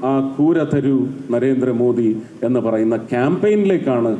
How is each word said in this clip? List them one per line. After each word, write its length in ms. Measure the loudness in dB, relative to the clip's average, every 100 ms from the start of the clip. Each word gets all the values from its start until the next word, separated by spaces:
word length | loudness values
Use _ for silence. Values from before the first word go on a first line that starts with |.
| 0
ആ 20 | 0 -2 0
കൂര 200 | 2 2 0
തരൂ 240 | 0 0 0 -2 -6 -4
നരേന്ദ്രമോദി" 760 | -2 0 0 0 0 0 2 0 -2 -6 -6
എന്ന് 160 | -2 0
പറയുന്ന 380 | 0 0 0 0
ക്യാമ്പയിനിലേക്കാണ് 1120 | -2 -2 0 0 2 2 2 2 0 0 0 -2